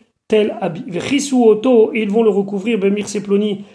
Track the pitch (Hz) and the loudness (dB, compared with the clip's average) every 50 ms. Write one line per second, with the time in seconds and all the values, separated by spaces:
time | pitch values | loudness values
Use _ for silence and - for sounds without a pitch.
0 | - _ _ _ _ - 220 214 208 220 - - 196 175 156 160 - - 170 170 | -20 _ _ _ _ 0 0 2 2 0 -2 -4 -6 -6 -6 -6 -10 -8 -8 -8
1 | - - 277 285 - - 262 254 240 220 214 214 - 262 254 226 220 - - 208 | -4 -2 -2 -2 -2 0 0 4 4 4 4 4 4 2 4 4 4 4 2 -2
2 | 220 202 196 233 226 214 190 196 196 196 202 196 185 233 233 208 190 196 202 208 | -2 -2 0 2 2 2 2 0 0 -2 -4 -6 -4 -2 -2 0 0 0 0 -2
3 | 202 - - 208 - 202 196 202 208 214 196 196 - - - | -4 -6 -6 -8 -4 -2 0 0 0 -2 -4 -6 -10 -16 -20